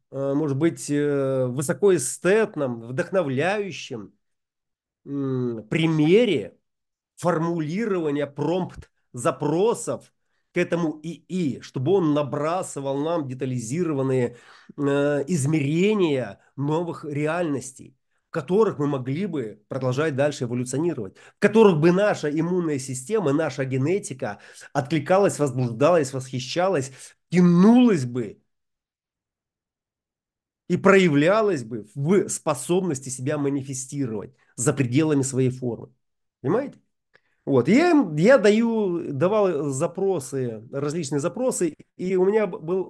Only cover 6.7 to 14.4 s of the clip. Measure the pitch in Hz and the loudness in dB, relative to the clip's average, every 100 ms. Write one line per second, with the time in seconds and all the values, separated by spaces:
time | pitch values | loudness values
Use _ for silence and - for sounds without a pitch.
6.7 | _ _ _ _ - 170 165 165 170 151 | _ _ _ _ -6 -2 0 -2 -2 -4
7.7 | 180 233 185 156 143 143 - 147 180 180 | -4 -4 -2 -2 -4 -4 -4 -2 -2 -4
8.7 | - - _ _ 127 147 165 147 160 214 | -10 -20 _ _ -4 -4 -2 -2 0 0
9.7 | 202 - 117 - _ _ _ _ 170 175 | -2 -6 -10 -12 _ _ _ _ -4 -2
10.7 | 170 165 151 165 160 - 185 156 107 - | 0 -2 -4 -12 -16 -8 -4 -2 -4 -8
11.7 | 139 131 196 160 147 143 147 151 180 175 | -6 0 2 2 0 0 -4 -4 -4 -6
12.7 | - 139 139 151 170 135 127 135 127 107 | -8 -6 -4 -2 -2 -4 -6 -6 -6 -4
13.7 | 156 170 139 135 131 120 123 | -4 -2 -2 0 0 0 -4